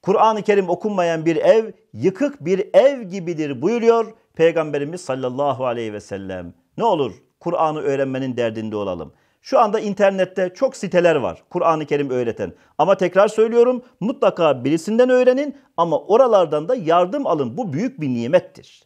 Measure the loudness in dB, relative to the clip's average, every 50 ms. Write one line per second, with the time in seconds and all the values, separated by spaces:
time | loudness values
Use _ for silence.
0 | _ 0 2 4 4 4 2 0 0 2 2 2 2 0 -2 -4 -2 -4 -2 0
1 | 0 0 0 0 0 0 0 2 4 4 4 4 4 -2 -10 _ _ _ -12 -2
2 | -2 -2 0 0 -4 -4 -4 -6 -4 -2 -2 -2 -2 4 4 6 6 6 2 0
3 | -8 -10 -10 -8 -8 -6 -6 -4 -4 -6 -6 -4 -2 -2 -2 2 2 2 2 2
4 | 0 -4 -10 _ _ _ _ 2 2 2 4 2 -4 -2 -4 -4 -4 -6 -8 -12
5 | -8 -8 -6 -4 -4 -6 -4 -2 -2 -2 -2 -2 -2 -4 -4 -4 -6 -6 -8 -10
6 | -10 -10 -10 -10 -10 -10 -10 -10 -10 -14 -16 _ _ _ _ -2 0 0 0 0
7 | -2 -4 -6 -12 _ _ _ _ _ -6 -2 -2 -2 -2 -2 -4 -4 -4 -2 -2
8 | -2 -4 -4 -6 -6 -6 -4 -2 -4 -4 -4 -6 -8 -6 -6 -6 -4 -4 -6 -8
9 | -10 -14 _ _ _ _ _ _ _ -2 0 2 2 2 0 -4 -4 -4 -2 2
10 | 2 2 2 0 -4 -4 -2 -4 -4 -4 -4 -4 -4 -4 -4 -6 -10 -2 0 2
11 | 4 4 2 2 0 -4 -6 -8 _ _ -6 0 0 0 0 0 -2 -2 -2 -2
12 | -2 -2 -2 -2 -2 -2 -4 -6 -8 -8 -8 _ _ _ _ _ 2 2 2 2
13 | 2 0 4 4 4 4 4 0 0 2 4 4 4 4 2 -2 -6 _ _ _
14 | -6 -6 -4 0 0 0 2 2 2 2 2 0 0 -2 -2 -2 -2 -2 2 2
15 | 4 4 4 4 4 4 2 2 -2 -6 -8 -14 _ _ _ -2 0 0 0 -4
16 | 0 2 4 4 4 6 6 4 4 2 0 -4 -2 -4 -4 -4 0 2 2 2
17 | 2 0 -2 -6 -2 -2 -2 -2 -2 -4 -4 -8 -8 -6 -4 -4 -6 -6 -8 -6
18 | -6 -4 -4 -4 -2 2 2 0 0 0 _ -20 -20 _ _ _ _